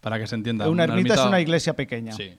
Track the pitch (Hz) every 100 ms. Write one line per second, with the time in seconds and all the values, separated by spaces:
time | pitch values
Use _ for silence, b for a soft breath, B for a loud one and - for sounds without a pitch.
0 | 113 110 110 117 110 113 107 170 165 -
1 | 185 - - 190 160 165 - 151 135 120
2 | 113 107 98